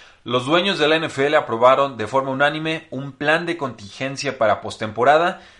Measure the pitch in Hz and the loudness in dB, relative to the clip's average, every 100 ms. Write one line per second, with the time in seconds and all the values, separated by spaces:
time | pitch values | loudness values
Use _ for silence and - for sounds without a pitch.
0 | - _ 123 123 127 175 196 160 151 160 | -20 _ -4 -2 0 0 0 0 2 2
1 | 151 135 143 151 - 113 123 135 139 113 | 0 -2 2 2 0 4 4 6 2 -2
2 | 107 135 135 131 143 156 160 160 - 131 | -2 -2 -2 0 0 0 -4 -6 -8 -10
3 | 139 - 147 165 170 165 131 - 98 - | -10 -4 0 0 0 -6 -6 -8 -14 -8
4 | 135 135 139 - 110 98 104 - 107 104 | -8 -6 -6 0 0 0 -4 -8 -6 2
5 | 131 156 175 185 - | 4 4 2 -4 -14